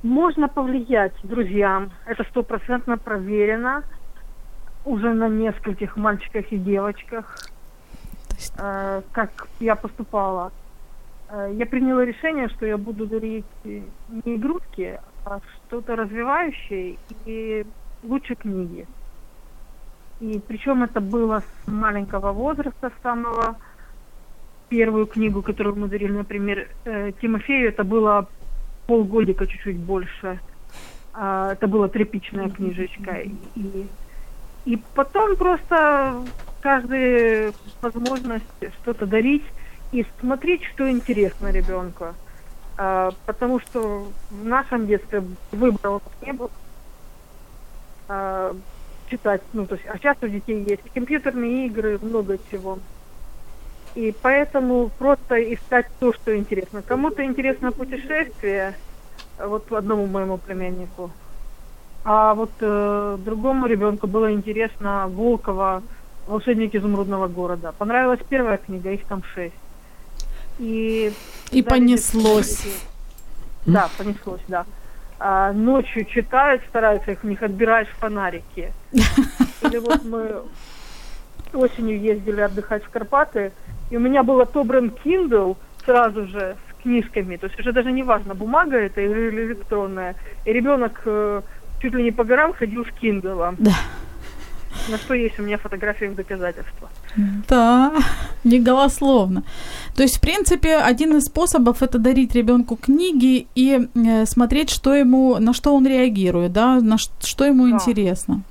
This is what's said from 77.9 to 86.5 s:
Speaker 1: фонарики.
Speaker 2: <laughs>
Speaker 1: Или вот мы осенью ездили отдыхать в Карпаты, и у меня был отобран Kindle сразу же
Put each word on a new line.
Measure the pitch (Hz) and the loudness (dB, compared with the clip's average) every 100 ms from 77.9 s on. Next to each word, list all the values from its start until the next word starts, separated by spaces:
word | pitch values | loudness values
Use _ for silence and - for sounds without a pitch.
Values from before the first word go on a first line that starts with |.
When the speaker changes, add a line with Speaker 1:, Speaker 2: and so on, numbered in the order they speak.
| - | -4
Speaker 1:
фонарики. | 220 208 190 170 - - 175 - | -4 -2 -4 -6 -12 -8 -8 -8
Speaker 2:
<laughs> | - - 214 - - - 254 - | 0 4 6 4 2 2 0 2
Speaker 1:
Или | 294 233 | 0 0
вот | 233 302 233 | 0 0 0
мы | 226 220 208 - - - - - - - - - - - | -4 -4 -6 -10 -14 -14 -16 -14 -14 -12 -12 -12 -14 -6
осенью | 285 254 - 220 214 | 2 2 2 -2 0
ездили | 214 208 202 208 | 2 0 0 0
отдыхать | 202 196 208 214 | 0 0 -4 -4
в | 214 | -4
Карпаты, | 233 214 277 302 226 196 - - - - | -8 0 2 2 0 -4 -8 -14 -10 -4
и | 240 | 0
у | |
меня | 247 269 | 4 4
был | 247 262 | 6 6
отобран | 254 302 233 262 240 - | 6 4 4 4 2 -2
Kindle | 285 370 330 226 185 190 - - - | 0 2 4 4 4 -2 -10 -6 4
сразу | 247 233 214 196 | 6 6 0 -6
же | 202 185 | -6 -6